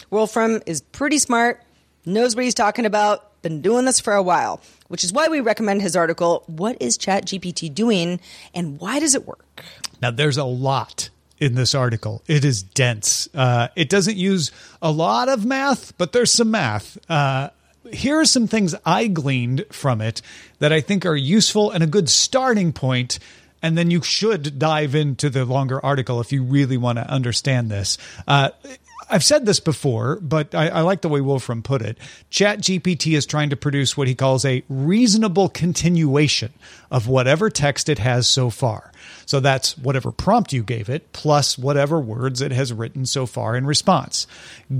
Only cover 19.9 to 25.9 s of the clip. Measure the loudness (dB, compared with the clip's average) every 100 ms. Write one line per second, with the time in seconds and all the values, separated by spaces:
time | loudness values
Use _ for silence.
19.9 | 0 -2 -6 -14 -20 -20 _ 2 2 2
20.9 | 0 0 -2 2 2 4 2 0 2 2
21.9 | 2 2 0 2 2 2 2 0 0 -2
22.9 | -2 -2 -8 -12 -20 _ _ -2 2 2
23.9 | 2 0 0 0 0 -2 -2 0 2 0
24.9 | 0 0 0 -2 0 0 0 0 -2 0